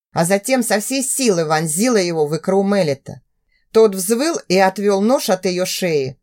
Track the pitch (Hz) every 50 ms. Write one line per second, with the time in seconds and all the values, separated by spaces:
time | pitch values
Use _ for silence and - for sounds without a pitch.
0 | _ _ - 160 170 170 196 196 - - 262 254 220 - 202 214 208 - 262 277
1 | 254 - - - 262 226 185 170 160 151 160 156 165 160 147 175 220 262 240 202
2 | 180 175 165 160 151 147 160 156 - 185 190 196 196 196 202 196 175 147 135 -
3 | - - - - - _ _ _ _ _ _ _ _ _ - 220 220 214 190 190
4 | 180 185 233 226 285 330 320 - - - 175 190 190 190 190 208 202 208 202 196
5 | 202 226 262 277 - - 185 185 - 190 180 175 185 180 - - 190 175 160 143
6 | 131 135 135 _